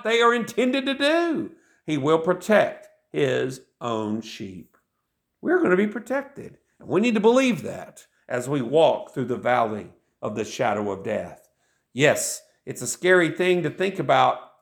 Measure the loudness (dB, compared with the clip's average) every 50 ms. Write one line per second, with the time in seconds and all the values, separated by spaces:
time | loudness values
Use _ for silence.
0 | -4 0 2 4 4 4 4 2 -2 -4 -2 0 0 2 2 0 -2 -2 -2 0
1 | 2 2 2 2 2 0 -2 -4 -6 -8 -12 _ _ _ _ _ -6 -4 -4 0
2 | 2 2 2 2 2 0 -2 -2 0 2 4 4 4 2 -2 -12 -20 -20 _ _
3 | _ _ -2 0 0 0 2 0 -2 -2 -6 -10 -16 _ _ -10 -8 -6 -4 -4
4 | -2 -4 -4 -6 -6 -10 -14 -14 -14 -14 -14 -16 -18 _ _ _ _ _ _ _
5 | _ _ _ _ _ _ _ -8 -2 0 0 2 2 2 2 2 2 0 -4 -8
6 | -8 -6 -6 -6 -6 -8 -16 -18 -18 -18 -20 _ _ _ _ _ -8 -2 0 0
7 | 2 2 0 4 4 4 4 4 4 2 0 -2 -4 -10 -10 -10 -14 -16 -18 -20
8 | -20 _ _ _ _ -6 -6 -6 -4 -2 -4 -4 -2 0 2 4 4 4 4 0
9 | -4 -10 -8 -6 -4 -4 -4 -2 0 0 2 2 0 0 -4 -8 -10 -12 -18 _
10 | _ _ _ -8 -8 -6 -4 -6 -6 -6 -4 -2 -2 0 0 -2 -2 -4 -4 -6
11 | -6 -6 -4 -6 -6 -8 -14 -20 _ _ _ _ _ _ _ _ _ _ -2 2
12 | 4 4 4 2 -2 -6 -8 -10 _ _ _ _ -14 -14 -12 -10 -8 -8 -8 -2
13 | 2 4 6 6 4 2 0 -2 0 2 2 2 0 -4 -4 -2 -4 -4 -4 -4
14 | 0 2 4 6 6 4 2 -2 -8 -20 _ _